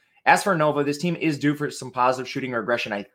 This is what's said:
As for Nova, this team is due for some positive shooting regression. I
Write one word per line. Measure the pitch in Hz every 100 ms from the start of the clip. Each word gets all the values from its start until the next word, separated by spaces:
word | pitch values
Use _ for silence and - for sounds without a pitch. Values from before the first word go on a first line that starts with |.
| _ _ -
As | 175
for | 208 175
Nova, | 151 143
this | 143 147
team | 175 170
is | 160 139
due | 143 147
for | 143
some | - 127
positive | 127 123 127 127
shooting | 139 131
regression. | 120 104 117 117
I | 104 98